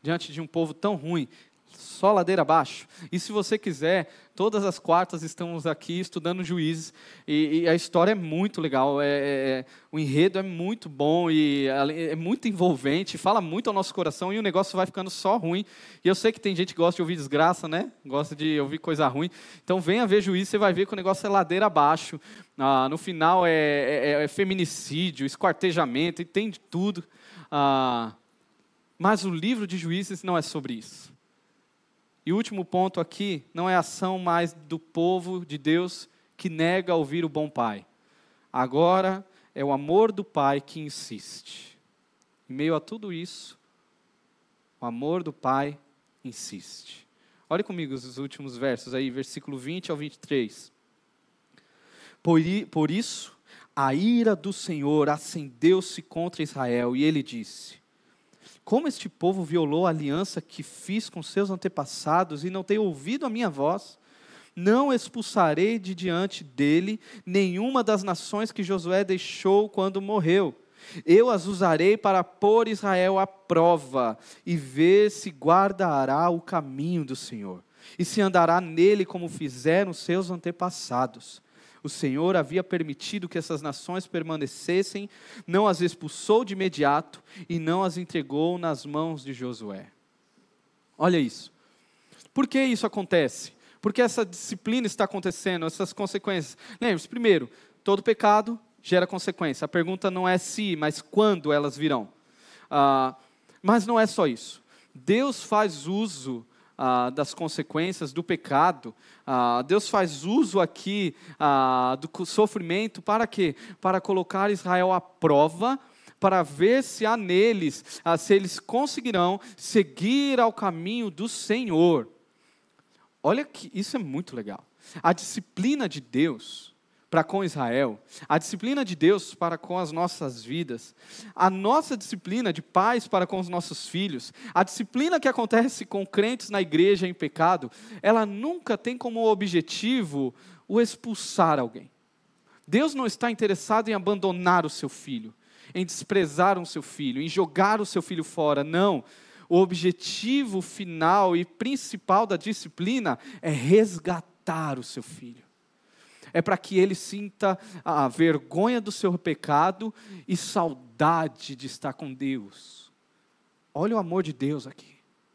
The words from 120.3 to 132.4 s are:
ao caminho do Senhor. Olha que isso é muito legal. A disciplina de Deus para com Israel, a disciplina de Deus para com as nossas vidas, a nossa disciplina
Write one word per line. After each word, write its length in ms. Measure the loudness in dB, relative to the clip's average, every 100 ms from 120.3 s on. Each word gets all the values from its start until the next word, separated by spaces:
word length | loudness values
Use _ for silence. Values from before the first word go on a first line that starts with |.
| 2
ao 140 | 2
caminho 560 | 2 -4 -4 -6 -6 -6
do 180 | -6 -8
Senhor. 800 | -8 -2 -2 2 4 6 6 0 _ _ _ _ _ _ _ _ _ _ _
Olha 220 | 0 0
que 260 | -2 -12 -10
isso 200 | -8 -6
é 60 | -6
muito 340 | -6 -6 -8
legal. 320 | -10 -10 -12 _ _ -20 0
A 100 | 2
disciplina 760 | 2 -2 -10 -10 -2 0 0 -2
de 140 | -6
Deus 680 | -4 0 0 0 -12 -18 -20 _ _ _ _
para 140 | 0
com 180 | 0 -2
Israel, 580 | -4 -2 -2 0 0 -4 _ -20 -2
a 100 | 0
disciplina 460 | 0 -6 -4 -2
de 100 | -4
Deus 400 | 2 4 4 -2
para 240 | -6 -4 -4
com 180 | -6 -6
as 140 | -4
nossas 540 | -2 -4 -4 -8 -8
vidas, 500 | -8 -6 -6 -8 -12 _ -20 -20 -18
a 160 | 2 2
nossa 460 | 2 2 2 0 -8
disciplina 560 | -8 -12 -6 -4